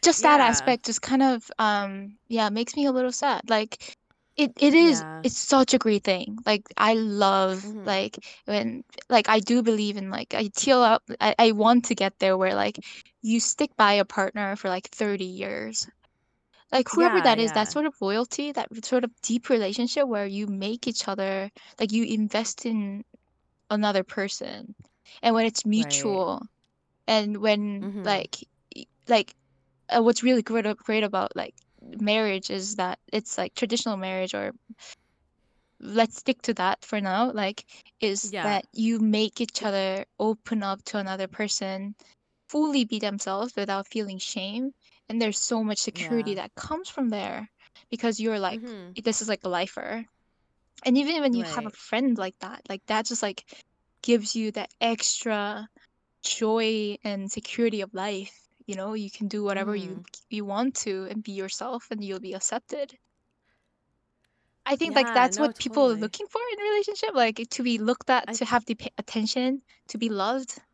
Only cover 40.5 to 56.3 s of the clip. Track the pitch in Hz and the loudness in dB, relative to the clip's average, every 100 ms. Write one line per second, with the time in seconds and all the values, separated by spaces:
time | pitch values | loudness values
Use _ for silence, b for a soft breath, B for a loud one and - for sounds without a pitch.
40.5 | 226 196 196 - 208 196 190 190 - 214 | -4 -2 -6 -6 -6 -4 -4 -6 -4 -4
41.5 | - 196 190 202 208 b b _ _ _ | -4 -4 -6 -8 -12 b b _ _ _
42.5 | 302 302 285 226 214 208 202 - 196 240 | 0 2 2 0 0 -4 -4 -4 -4 -4
43.5 | - 202 196 196 220 202 190 - - 190 | -4 -4 -4 -4 -6 -6 -8 -8 -8 -6
44.5 | 214 262 - b b _ 220 226 208 - | -6 -6 -8 b b _ -2 0 0 -2
45.5 | 226 220 208 - - - 233 214 190 - | -2 -2 -2 -4 -6 -2 -2 -2 -4 -8
46.5 | - - 311 370 - 254 214 196 196 214 | -12 -8 -8 -8 -4 -2 -2 -4 -8 -12
47.5 | _ b b b 233 233 214 220 214 190 | _ b b b -4 -2 -2 -2 0 -2
48.5 | 226 240 214 180 185 226 214 220 202 190 | -4 -12 -14 -14 -6 -2 -2 -2 -4 -2
49.5 | 175 190 - - 220 233 _ _ _ _ | -2 -2 -6 -8 -8 -10 _ _ _ _
50.5 | _ _ - - 247 285 330 285 240 226 | _ _ -6 2 4 4 2 2 0 -2
51.5 | - 220 - - 220 269 226 190 - 190 | -6 -8 -12 -6 -2 0 0 -2 -8 -14
52.5 | 240 - 196 - 220 220 233 208 185 - | -14 -10 -12 -2 0 0 -2 -4 -6 -16
53.5 | B _ _ _ _ - 240 214 226 220 | B _ _ _ _ 2 2 2 -4 -4
54.5 | 214 - _ 233 226 - - 240 214 202 | -6 -10 _ -2 0 -2 -2 -2 -4 -4
55.5 | 214 220 _ b _ _ _ - | -8 -12 _ b _ _ _ -8